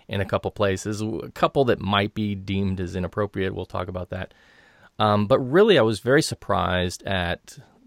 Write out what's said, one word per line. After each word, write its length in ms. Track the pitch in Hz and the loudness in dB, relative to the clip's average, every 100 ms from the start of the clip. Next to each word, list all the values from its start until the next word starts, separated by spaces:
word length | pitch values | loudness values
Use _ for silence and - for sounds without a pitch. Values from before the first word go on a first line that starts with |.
| - | -8
in 120 | 98 | -6
a 40 | |
couple 260 | 95 101 101 | -2 -2 -4
places, 520 | - 101 95 104 104 | -2 0 0 -4 -6
a 280 | 107 92 - | -6 -6 -10
couple 300 | - 165 147 127 | -2 0 2 2
that 120 | 95 | 2
might 360 | 95 101 104 | 2 2 0
be 200 | - 104 | -2 -4
deemed 460 | 98 98 98 98 95 | -4 -4 -2 -2 -2
as 160 | 90 92 | -4 -6
inappropriate. 580 | 87 - 104 98 95 | -6 -4 -4 -4 -4
We'll 120 | 95 90 | -6 -8
talk 220 | 95 92 | -8 -8
about 220 | 90 92 | -8 -10
that. 220 | 95 95 _ _ _ _ _ _ - | -10 -12 _ _ _ _ _ _ -2
Um, 280 | 107 104 101 | 2 2 4
but 140 | 135 | 2
really, 380 | 127 165 220 160 | 4 4 6 6
I 40 | |
was 160 | 113 107 | 4 0
very 240 | 117 143 | 2 2
surprised 800 | - - - 95 90 90 90 - | 2 -4 -2 0 2 0 -2 -4
at 560 | - 95 87 85 - - - _ | -4 -2 -2 -6 -10 -20 -20 _